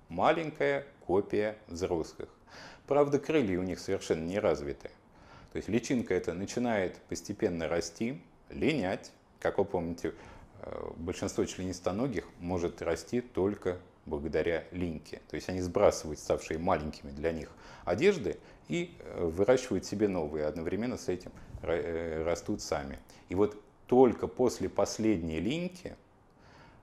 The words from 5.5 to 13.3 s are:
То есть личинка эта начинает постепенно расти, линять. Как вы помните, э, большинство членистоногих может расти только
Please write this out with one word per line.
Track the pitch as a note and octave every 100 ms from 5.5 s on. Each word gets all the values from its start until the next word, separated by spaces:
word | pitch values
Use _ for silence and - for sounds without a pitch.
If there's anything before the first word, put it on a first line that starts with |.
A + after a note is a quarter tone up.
То | D#2+
есть | E2
личинка | A2+ - B2+ -
эта | F2+ -
начинает | E2+ G2 - B2 G#2+ F2+ - -
постепенно | G#2+ - G#2 G#2 E2+ D#2
расти, | E2+ - - A2+ D#3 - - -
линять. | G#2 A2+ D#3 F#2 A2+ - - _ -
Как | E2+ -
вы |
помните, | G2 F2+ E2+ E2 E2 - - - - -
э, | - - G1+ -
большинство | E2+ F2 G2+ - F#2
членистоногих | - F#2 F2 F#2+ F#2+ C3+ F#2 - -
может | F2 F#2 E2+ -
расти | E2 E2 - B2
только | B2